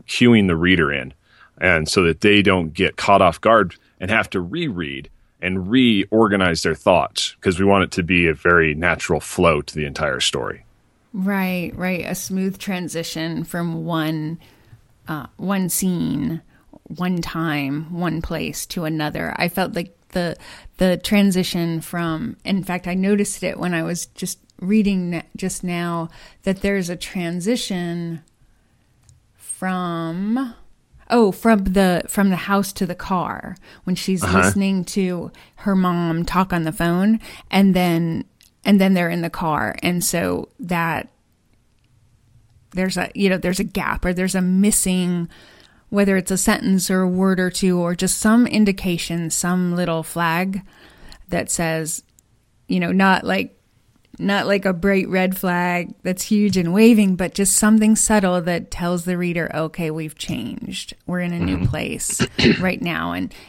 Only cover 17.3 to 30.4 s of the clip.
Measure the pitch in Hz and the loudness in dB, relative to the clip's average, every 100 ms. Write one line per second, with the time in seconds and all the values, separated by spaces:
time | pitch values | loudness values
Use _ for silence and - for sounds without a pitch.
17.3 | 165 165 147 135 147 160 170 175 160 - | -4 -4 -2 -4 -6 -6 -6 -4 -4 -6
18.3 | 160 156 147 - - 156 160 151 156 165 | -6 -6 -8 -10 -6 -4 -4 -4 -4 -6
19.3 | - 175 196 175 170 175 - _ 185 175 | -2 -2 -2 -4 -4 -8 -12 _ -6 -4
20.3 | - - - - - 190 175 - 208 202 | -6 -14 -20 -20 0 0 2 2 4 4
21.3 | 185 180 175 170 165 - 175 170 160 - | 2 0 -2 -2 -4 -6 -6 -4 -4 -6
22.3 | - - 190 165 180 180 185 190 208 202 | -8 -4 -4 -2 -6 -4 -2 2 2 0
23.3 | - 175 - 175 165 165 170 - - 180 | -4 -6 -4 -4 -2 -4 -6 -8 -10 -10
24.3 | - _ _ 180 220 202 190 175 170 - | -10 _ _ 0 2 4 0 -2 -6 -8
25.3 | - 185 - 180 175 175 170 165 - - | -8 -6 -6 -6 -4 -4 -4 -8 -12 -20
26.3 | _ 190 190 196 202 170 175 - 190 170 | _ -4 -2 0 0 -2 -6 -8 -6 -4
27.3 | 175 180 240 - 185 175 170 170 165 - | -4 -2 -2 -2 -4 -4 -4 -6 -8 -14
28.3 | _ _ _ _ _ _ _ _ _ _ | _ _ _ _ _ _ _ _ _ _
29.3 | _ - - 185 185 175 170 165 170 208 | _ -16 -8 -6 -4 -4 -6 -6 -6 -4
30.3 | 240 | -4